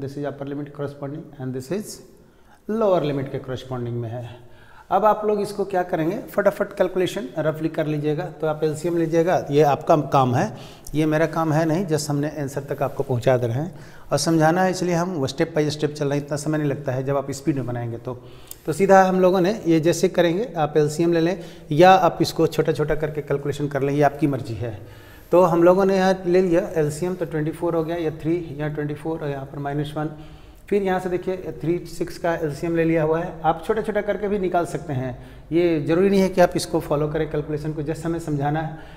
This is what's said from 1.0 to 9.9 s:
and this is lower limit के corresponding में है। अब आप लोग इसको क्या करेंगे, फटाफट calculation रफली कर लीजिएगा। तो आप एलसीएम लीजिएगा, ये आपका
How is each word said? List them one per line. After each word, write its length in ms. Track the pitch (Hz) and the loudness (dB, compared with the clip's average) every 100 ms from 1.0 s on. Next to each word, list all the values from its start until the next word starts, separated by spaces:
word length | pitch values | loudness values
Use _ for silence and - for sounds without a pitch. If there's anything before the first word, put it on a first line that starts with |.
| 139 156 - - | -10 -10 -12 -10
and 160 | 131 127 | -8 -8
this 140 | 127 | -6
is 260 | 190 202 - - - - _ - - - | -6 -6 -14 -20 -20 -20 _ -20 -14 -6
lower 280 | 220 208 175 | 0 2 2
limit 280 | 147 139 139 | 2 -2 -4
के 80 | 131 | -6
corresponding 560 | 131 123 - 123 120 120 | -6 -10 -8 -8 -6 -6
में 60 | 113 | -6
है। 140 | 123 117 - - - - - - | -8 -10 -16 -20 -20 -20 -20 -2
अब 140 | 190 | 2
आप 180 | 214 208 214 | 4 2 0
लोग 140 | 208 | 0
इसको 240 | 196 - | -2 -4
क्या 180 | 190 180 | -2 -2
करेंगे, 340 | 180 170 156 226 - | 0 0 0 -4 -4
फटाफट 420 | - 196 - 202 - | 0 2 0 -2 -2
calculation 520 | 185 185 175 196 247 160 | 0 0 -2 -2 -6 -2
रफली 300 | 151 151 160 | -2 -2 -4
कर 180 | 160 151 | -2 -2
लीजिएगा। 380 | 151 151 151 180 156 | -2 -2 -2 -4 -4
तो 60 | 156 | -4
आप 180 | 151 | 0
एलसीएम 320 | 156 147 175 170 | -2 0 -2 0
लीजिएगा, 380 | 160 165 170 151 - | 2 2 4 2 2
ये 120 | 143 | 4
आपका 340 | 151 135 - | 4 4 4